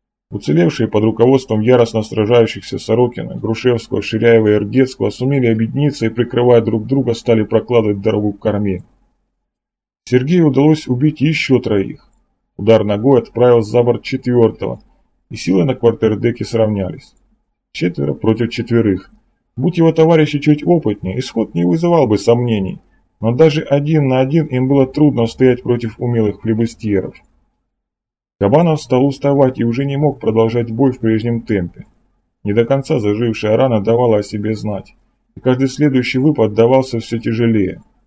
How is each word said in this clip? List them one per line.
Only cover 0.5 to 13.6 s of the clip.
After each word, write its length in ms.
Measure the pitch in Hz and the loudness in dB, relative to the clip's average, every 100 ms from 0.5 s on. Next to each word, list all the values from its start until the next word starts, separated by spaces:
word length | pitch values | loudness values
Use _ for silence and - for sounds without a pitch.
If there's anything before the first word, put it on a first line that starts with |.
| 156 170 - 110 | 0 0 0 -2
под 160 | 104 | 0
руководством 580 | 110 110 120 135 - 110 | 0 2 4 2 0 -2
яростно 400 | 110 123 113 113 | 2 4 4 0
сражающихся 800 | 107 - 107 120 113 101 - 107 | 0 -2 2 4 2 -2 -10 -8
Сорокина, 560 | - 113 123 120 113 117 | -2 0 0 -4 -12 -8
Грушевского, 640 | 107 113 127 117 - 104 | -6 -2 -2 -2 -2 -6
Ширяева 460 | - 113 117 113 107 | -4 0 4 4 4
и 100 | 104 | 2
Рдецкого 540 | 104 123 127 - 107 | 0 0 0 -2 -6
сумели 340 | - 131 139 120 | -4 -2 0 0
объединиться 600 | 113 117 127 147 143 123 | 0 -2 -2 -2 -2 -4
и, 20 | |
прикрывая 520 | 117 117 123 123 120 | -2 -2 0 4 4
друг 260 | 110 113 110 | 2 -2 -2
друга, 260 | 135 120 | -2 -2
стали 300 | 113 - 113 | -2 0 0
прокладывать 580 | 104 113 107 120 107 101 | 2 -2 0 0 0 -2
дорогу 320 | 104 104 104 | -2 -2 -2
к 60 | 98 | -4
корме. 440 | 107 101 104 90 - _ _ _ _ _ _ _ _ _ _ _ - | -4 -2 -2 -6 -10 _ _ _ _ _ _ _ _ _ _ _ -2
Сергею 420 | 123 135 180 156 | 0 2 2 2
удалось 400 | 131 151 156 - | 4 2 2 -2
убить 340 | 123 151 147 | -2 -2 0
ещё 380 | 151 156 - 123 | -2 -2 0 0
троих. 500 | 123 104 98 - _ _ _ _ _ - | 0 -2 -2 -10 _ _ _ _ _ -4
Удар 260 | 101 117 | 2 2
ногой 360 | 104 101 120 131 | 2 -2 2 2
отправил 420 | 113 113 123 120 | 0 0 4 4